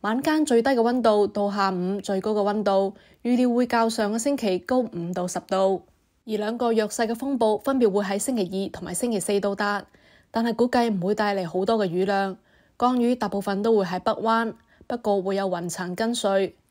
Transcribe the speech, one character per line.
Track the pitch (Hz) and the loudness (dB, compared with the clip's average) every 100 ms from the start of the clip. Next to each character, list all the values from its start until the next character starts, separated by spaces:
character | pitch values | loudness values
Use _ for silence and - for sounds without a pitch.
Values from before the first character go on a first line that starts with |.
晚 | 208 226 | 0 0
間 | 294 311 | 2 2
最 | 302 233 | 4 4
低 | 233 | 4
嘅 | |
溫 | 262 226 247 | 2 2 2
度 | 226 208 196 | 4 4 2
到 | 208 202 | 0 -2
下 | 202 196 | 0 0
午 | 185 180 196 | 0 -2 -4
最 | 196 190 | -2 -2
高 | 214 | 0
嘅 | 214 | 0
溫 | 202 208 | 0 0
度， | 202 196 196 196 - _ | 2 2 2 -4 -20 _
預 | 233 240 | -2 2
料 | 247 | 2
會 | 233 247 | 2 2
較 | 240 226 | 2 0
上 | 226 208 | 0 -2
個 | 220 | 0
星 | 226 285 | -2 0
期 | 214 180 | 0 -2
高 | - 254 | 0 0
五 | 233 175 170 | 0 -4 -6
到 | 185 180 | -4 -4
十 | 180 | -6
度。 | - 190 190 190 - _ _ _ - | -4 0 2 0 -4 _ _ _ -8
而 | 214 | -4
兩 | 208 233 | -4 -2
個 | 240 | 0
弱 | 226 214 | 2 0
勢 | - 226 | -2 -2
嘅 | |
風 | 233 269 269 | -2 -4 0
暴 | 220 208 | 2 2
分 | - 269 | 0 2
別 | 233 | 2
會 | 190 | 2
喺 | 196 202 | 0 -2
星 | - 247 | -2 -2
期 | |
二 | 180 190 196 | -2 -2 -6
同 | - | -8
埋 | 180 | -8
星 | 180 240 | -4 -2
期 | 220 | -2
四 | 175 202 | 0 0
到 | 202 | 0
達， | 196 208 202 190 _ _ _ _ | -2 -2 -2 -8 _ _ _ _
但 | 220 | -2
係 | 233 | -2
估 | 226 247 | 0 2
計 | 247 233 | 2 2
唔 | 202 175 | 0 -2
會 | |
帶 | 208 208 | 0 0
嚟 | 202 170 | -2 -2
好 | 180 | -2
多 | 190 226 | 0 2
嘅 | 196 | 0
雨 | 175 | 0
量， | 185 196 196 185 _ _ _ _ | 0 0 -2 -6 _ _ _ _
降 | 247 254 | 0 2
雨 | 240 | 0
大 | 247 208 | 0 -2
部 | 202 | -4
分 | 196 196 | -4 -2
都 | 214 220 | 2 2
會 | |
喺 | 185 180 | 2 -2
北 | 208 | -2
灣， | 220 214 226 226 - _ _ - | -2 0 0 0 -6 _ _ -8
不 | 240 | -6
過 | 226 202 | 0 0
會 | 185 196 | 0 -2
有 | 196 | -2
雲 | 175 175 | -4 -6
層 | - 180 | -6 -8
跟 | 180 226 | -2 -2
隨。 | 240 202 196 190 - _ | 0 0 2 0 -4 _